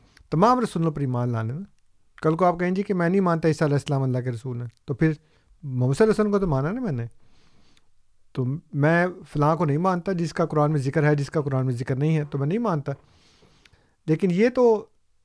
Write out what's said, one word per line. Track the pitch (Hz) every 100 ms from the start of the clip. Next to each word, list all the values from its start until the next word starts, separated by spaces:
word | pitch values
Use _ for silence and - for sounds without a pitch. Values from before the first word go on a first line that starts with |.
| _ _ -
تمام | 151 214 254
رسولوں | 226 175 165
پر | 151
ایمان | 139 123 123
لانے | 117 110
نا۔ | 139 - _ _ _ _ -
کل | 156 165
کو | 185
آپ | 170
کہیں | 180
جی | 185
کہ | 202
میں | 185 170
نہیں | 196
مانتا | 180 165 165
عیسیٰ | 151 156
علیہ | 143
السلام | - 139
اللہ | 131 127
کے | 123
رسول | 120 135 123
ہیں، | 120 - -
تو |
پھر | 135 160 151 _ _ _ _
محمد | 143 127 123
صلی | 143
اللہ |
علیہ | 220 208
وسلم | 208
کو | 202
تو | 190
مانا | 135 143
نا | 233
میں | 240
نے، | 127 117 - - - - - - - _ _ _ _ _
تو | - 123 143 -
میں | 147 147 170 180 180 -
فلاں | 151 147 160
کو | 170
نہیں | 143
مانتا | 185 180 170
جس | 180 165
کا | - 165
قرآن | 156 147
میں | 156
ذکر | 131 160
ہے، | 151 151
جس | 139
کا | 165
قرآن | 139 135 131
میں |
ذکر | 120 127 131
نہیں | 151 160
ہے | 147
تو | 139
میں | 139
نہیں | 202
مانتا۔ | 240 160 139 139 _ _ _ _ _ _ _ _ _ _ -
لیکن | 156 190
یہ | 175 233
تو | 247 240 214 - _ _ _